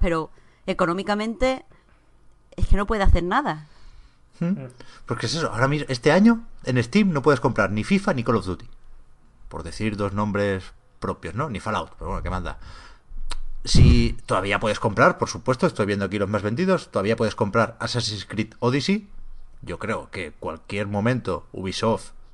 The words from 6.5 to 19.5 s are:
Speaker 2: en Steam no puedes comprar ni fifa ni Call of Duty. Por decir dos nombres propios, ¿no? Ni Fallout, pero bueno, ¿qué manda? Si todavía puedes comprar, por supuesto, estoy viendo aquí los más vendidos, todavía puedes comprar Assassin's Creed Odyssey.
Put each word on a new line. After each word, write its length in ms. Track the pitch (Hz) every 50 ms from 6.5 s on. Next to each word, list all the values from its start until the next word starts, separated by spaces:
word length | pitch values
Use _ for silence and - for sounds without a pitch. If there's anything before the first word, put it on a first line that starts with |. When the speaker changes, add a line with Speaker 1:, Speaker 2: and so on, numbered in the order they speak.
| - - -
Speaker 2:
en 200 | - 127 123 113
Steam 280 | - - 208 208 196
no 120 | 160 139 127
puedes 160 | 151 143 127
comprar 320 | - 135 101 - 101 95
ni 120 | 104 107 104
fifa 300 | - 196 190 196 208 170
ni 100 | 127 110
Call 120 | 123 117
of 100 | 110 87
Duty. 240 | 90 87 - - - - - - - - - - - - _ - - _ - - -
Por 140 | - 80 78
decir 340 | 82 - - 107 110 107 98
dos 160 | 101 98 95
nombres 600 | 104 107 107 98 101 101 101 98 95 92 - - - _ _ _ -
propios, 340 | - - 104 - - 85 101
¿no? 160 | 113 151 156
Ni 100 | 110 87
Fallout, 340 | - 107 104 92 80 78 - -
pero 120 | 78 82
bueno, 100 | 95 87
¿qué 80 | - 85
manda? 300 | 90 92 90 78 - - - - - - - - - - _ - - - - - - - - - - - -
Si 520 | - - - - - 120 120 117 113 113 - - -
todavía 320 | 113 95 92 101 101 98
puedes 200 | 113 107 101 -
comprar, 380 | - 90 85 - 135 180 175 -
por 120 | 110 -
supuesto, 360 | - 95 - 127 127 - -
estoy 220 | 165 - - 107 98
viendo 180 | 104 101 98
aquí 140 | 92 98 104
los 100 | 98 95
más 140 | 107 101 92
vendidos, 480 | 107 113 131 185 185 185 160 - -
todavía 240 | - 107 95 107 113
puedes 180 | 110 117 107 -
comprar 440 | - 110 101 95 117 110 - - -
Assassin's 460 | 117 113 - 120 117 - 107 98 -
Creed 280 | - - 104 107 - - -
Odyssey. 500 | - 123 123 147 127 - 196 214 202 - - - - - - - - -